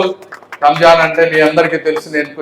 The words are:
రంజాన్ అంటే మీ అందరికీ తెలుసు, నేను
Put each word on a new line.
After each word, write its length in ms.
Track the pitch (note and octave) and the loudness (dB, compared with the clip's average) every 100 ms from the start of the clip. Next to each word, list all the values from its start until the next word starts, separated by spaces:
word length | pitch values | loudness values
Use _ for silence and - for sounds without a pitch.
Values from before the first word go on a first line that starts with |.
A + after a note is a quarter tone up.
| F#3+ - - - - - D3 | 2 -6 -16 -20 -20 -2 0
రంజాన్ 360 | D3+ E3 E3 D#3+ | 4 4 4 2
అంటే 180 | D#3+ D#3+ | 0 0
మీ 80 | D#3 D#3 | 2 2
అందరికీ 300 | D#3+ E3 D#3+ D#3 | 2 -2 -2 -4
తెలుసు, 200 | D#3 D#3+ D3+ | -6 -6 -6
నేను 260 | C#3 D3+ | -6 -12